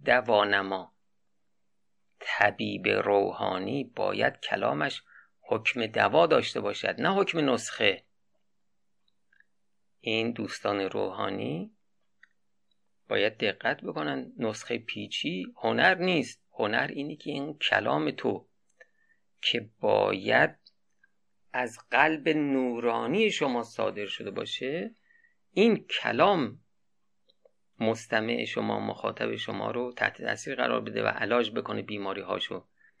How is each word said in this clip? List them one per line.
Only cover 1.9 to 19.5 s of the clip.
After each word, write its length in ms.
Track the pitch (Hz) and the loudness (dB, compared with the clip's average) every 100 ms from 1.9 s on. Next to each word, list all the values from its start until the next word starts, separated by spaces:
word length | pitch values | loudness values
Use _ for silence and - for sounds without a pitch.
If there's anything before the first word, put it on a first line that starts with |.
| _ _ - | _ _ -14
طبیب 680 | - - 104 101 110 101 110 | -6 2 2 2 -4 -2 0
روحانی 1040 | 101 101 101 98 95 104 92 98 139 127 - | 2 4 4 4 0 -2 -2 -2 -4 -6 -4
باید 440 | 98 98 110 - | -2 2 0 0
کلامش 640 | - 101 113 143 147 - - - - _ | -4 -2 0 0 -2 -6 -14 -20 -20 _
حکم 460 | - 110 - 123 113 | -4 -2 -2 -2 -2
دوا 400 | 113 101 151 165 | 2 4 6 6
داشته 340 | 143 113 - | 4 2 -4
باشد، 400 | 101 98 98 - | -4 -2 -4 0
نه 140 | 160 | 0
حکم 360 | 196 196 165 143 | 2 0 2 2
نسخه. 520 | 120 - - 107 90 _ _ _ _ _ _ _ _ _ _ _ _ _ _ _ _ _ _ _ _ | 0 -2 2 2 2 _ _ _ _ _ _ _ _ _ _ _ _ _ _ _ _ _ _ _ _
این 300 | - 110 113 | -2 0 0
دوستان 500 | 117 104 - 104 101 | -4 -8 -4 -2 -2
روحانی 920 | 95 104 98 95 101 98 113 156 214 _ _ _ _ _ - _ _ _ _ _ _ _ - | -2 -2 -4 -4 -4 -4 -4 -6 -8 _ _ _ _ _ -20 _ _ _ _ _ _ _ -4
باید 300 | 107 104 110 | 0 0 0
دقت 420 | 107 - 117 147 | -4 -2 -2 -4
بکنن، 520 | - 160 151 139 127 - | -6 -6 -4 -6 -8 -6
نسخه 400 | 113 107 - 117 | -4 -4 -6 -6
پیچی 680 | 113 104 104 - 147 185 180 - | -6 -10 -8 -6 -4 -6 -8 -2
هنر 380 | 113 113 170 | 0 4 4
نیست. 480 | 185 180 170 120 - _ | 4 2 2 0 -8 _
هنر 380 | - 104 113 139 | -4 0 0 -2
اینی 240 | - 143 160 | -4 -8 -8
که 140 | 160 | -8
این 280 | 143 147 147 | -6 -6 -4
کلام 520 | - 101 110 143 156 | 0 2 2 0 0
تو 360 | - 127 98 - _ _ _ - _ _ _ _ - | -2 -2 -4 -8 _ _ _ -20 _ _ _ _ -6
که 280 | - | -2